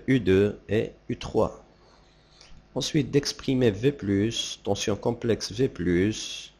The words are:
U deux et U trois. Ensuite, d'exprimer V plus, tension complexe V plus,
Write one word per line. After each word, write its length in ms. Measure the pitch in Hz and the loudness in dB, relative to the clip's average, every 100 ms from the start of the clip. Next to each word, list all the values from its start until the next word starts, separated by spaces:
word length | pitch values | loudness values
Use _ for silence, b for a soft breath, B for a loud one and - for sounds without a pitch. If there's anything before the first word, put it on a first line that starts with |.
| - | 2
U 140 | 131 | 0
deux 360 | 92 95 104 - - | 4 4 4 -2 -2
et 240 | 104 110 - - | -2 -2 -8 -10
U 80 | 123 | -8
trois. 440 | - 110 92 - - _ b b b b b b b b - | -4 0 0 -4 -20 _ b b b b b b b b -12
Ensuite, 380 | 127 - 156 117 | -6 0 0 2
d'exprimer 580 | 139 - - - 131 120 | 0 0 -4 -2 2 2
V 200 | 98 131 | 2 0
plus, 680 | 143 98 98 110 117 - - | 0 0 2 2 -2 -8 -8
tension 320 | - 101 - 101 | -4 -2 -2 -2
complexe 560 | 120 117 120 101 - | -2 -2 -2 -2 -4
V 160 | 107 131 | -2 -2
plus, 880 | - 87 87 101 107 - - - | 0 2 2 2 -2 -10 -12 -16